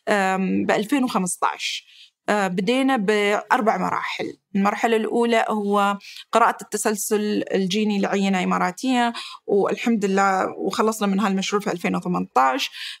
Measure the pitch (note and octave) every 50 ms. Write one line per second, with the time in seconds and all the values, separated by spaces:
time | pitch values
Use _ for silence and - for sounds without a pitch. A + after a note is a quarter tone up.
0 | - - G#3+ G3+ F#3+ F#3+ F#3+ F#3+ F#3+ F#3 F#3+ G3+ G3+ G3 - - G#3 G#3 C#4+ C#4
1 | B3+ B3 - G3+ F#3 F3+ - - - A#2 D2 - - - - - - _ - -
2 | - - _ _ _ - G3+ G#3 G3 F#3+ F3+ F#3+ F#3+ G3 B3 C4 C4+ C4+ C4+ A#3+
3 | G3 G3 G#3+ G#3 G#3 G3+ G#3 - - - - B3 G#3+ A3 F#3+ F#3 F3+ F3 - -
4 | - - - - E3 - - - _ _ - G3 G3 G3+ A3 - - A3+ A3+ A3
5 | G#3+ - - A#3+ A#3 A#3 A#3 A3+ - - A3 G#3+ G3+ G3+ G3+ G3+ G3+ G3+ G3+ G3
6 | - - - - - _ - A3+ A#3 - - - - - - G#3 - G#3+ A3 G#3
7 | - - G#3+ G#3 G#3 G#3 G#3 G3 - - - F#3+ F#3+ F#3 F#3 A3 G#3+ G#3+ G3+ G3
8 | F#3+ F#3 G3+ G3+ G3 G3 G3 F#3 F3+ F#3 F#3 F3+ F3+ F3+ F3+ - - B3+ C4 A#3+
9 | A#3+ A#3 A#3 - - - - - - - - G3+ F#3 - G#3 - - A#3+ A#3 G#3
10 | G3+ F#3+ F#3+ G3 G3 G3 F#3+ F#3+ G#3 - - - D#3+ F#3+ - - G#3+ A3 A3 -
11 | G#3 G3+ G3 F#3+ G#3+ G3 F#3+ F#3+ F#3+ - G3+ G#3 G3+ G3 F3+ F3+ - F#3 F#3 F3+
12 | - F3+ F3+ F3 F#3 - - B3 C4+ C#4 C4 C#4 - - - - - - - -